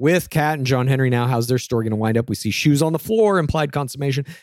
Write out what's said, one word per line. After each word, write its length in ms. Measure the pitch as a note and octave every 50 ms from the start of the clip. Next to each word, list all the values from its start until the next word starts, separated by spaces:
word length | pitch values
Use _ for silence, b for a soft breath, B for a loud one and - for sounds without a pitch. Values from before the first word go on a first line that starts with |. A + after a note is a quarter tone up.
with 300 | B2 D3+ F3+ F3+ - -
Kat 280 | - D#3+ D3 D3+ D#3 D3
and 80 | C3
John 220 | B2 C3+ B2+ B2 C3
Henry 220 | C3+ C3 C3 B2+
now. 180 | B2 A#2+ A#2+ B2
How's 200 | C3 A#2 A#2 A#2
their 100 | B2+ B2
story 260 | - - B2 A#2 A2
gonna 140 | A2 A2 G#2+
wind 200 | A2 A2 A2 A#2
up? 120 | B2+ -
We 60 | G#2+
see 160 | - - A2
shoes 300 | F#2+ - - D#3 C#3+ C#3+
on 120 | D#3+ D#3+ E3
the 60 | D#3
floor, 380 | - - A3 A3 A3 G#3 G3 F#3
implied 360 | D#3 C#3+ - D#3+ D3+ C#3 -
consummation. 520 | D3 C#3+ C3 - C3+ C#3+ C#3+ C3 C#3 C#3 B E3+ B